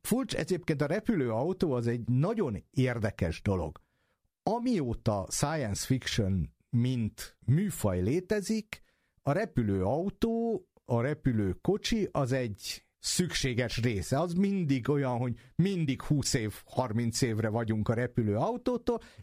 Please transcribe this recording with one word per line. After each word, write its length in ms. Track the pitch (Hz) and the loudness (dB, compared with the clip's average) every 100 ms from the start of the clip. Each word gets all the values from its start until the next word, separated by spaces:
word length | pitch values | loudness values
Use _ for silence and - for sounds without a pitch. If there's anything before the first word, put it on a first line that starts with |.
furcsa, 360 | - 240 254 - | -2 0 0 -4
egyébként 440 | 160 175 - 147 | -2 -2 -2 0
a 40 | 143 | 0
repülőautó 880 | 196 - 202 123 110 156 185 175 | 0 0 2 2 0 -2 0 0
az 160 | 123 117 | 2 0
egy 200 | 120 113 | 0 0
nagyon 560 | 127 170 226 156 98 - | 2 2 0 -2 -4 -4
érdekes 680 | - 127 120 104 - 87 - | 0 2 2 -2 0 -2 -2
dolog. 380 | 104 92 78 - - _ _ _ _ _ | -2 0 -2 -8 -18 _ _ _ _ _
Amióta 840 | - 226 240 214 127 110 - 104 92 | -2 0 2 2 0 -2 0 0 -2
science 560 | - 143 160 113 101 - | -2 0 0 -2 -2 0
fiction 680 | 131 - - 95 95 76 - _ | 0 0 0 2 2 0 -6 _
mint 680 | 117 123 127 107 - - - - | 0 2 0 -2 -6 -14 -6 2
műfaj 560 | 147 208 - 104 90 | 2 2 -2 0 2
létezik, 800 | 95 165 180 214 190 220 - - - _ _ _ - | 2 0 0 -2 0 -4 -4 -14 -18 _ _ _ -2
a 60 | |
repülőautó, 1300 | 185 226 - 107 95 92 139 196 - 233 226 233 214 - _ - | 0 0 0 0 2 0 0 -2 -4 -4 -2 -2 -4 -6 _ -4
a 160 | 117 | -2
repülőkocsi 1080 | 127 151 135 110 98 87 - 202 - 226 190 | -2 -2 0 0 0 -2 -2 -2 0 -2 0
az 200 | - 131 | -2 0
egy 540 | 135 123 98 - - - _ | -2 -2 -6 -10 -12 -16 _
szükséges 800 | - - 180 - 135 117 120 120 | -4 0 0 0 0 0 -2 0
része. 380 | 120 101 - 135 | 0 0 0 0
Az 140 | 170 | 0
mindig 560 | 170 196 196 160 135 110 | 0 0 0 0 0 2
olyan, 280 | 147 135 120 | 0 0 0
hogy 220 | 123 117 - - | -2 -4 -4 0
mindig 460 | 185 185 151 127 | 2 2 0 -2
húsz 320 | - 151 - | 0 0 2
év, 280 | 135 107 - - | 0 -2 -6 -6
harminc 560 | - 127 110 117 113 | -2 0 0 0 0
évre 280 | 123 110 113 | 0 2 0
vagyunk 400 | 110 110 107 104 | 0 0 0 0
a 40 | |
repülőautótól, 1040 | 117 123 - 107 104 180 247 254 240 - 233 - - | 0 0 0 0 2 0 -2 -2 -2 -2 -4 -6 -20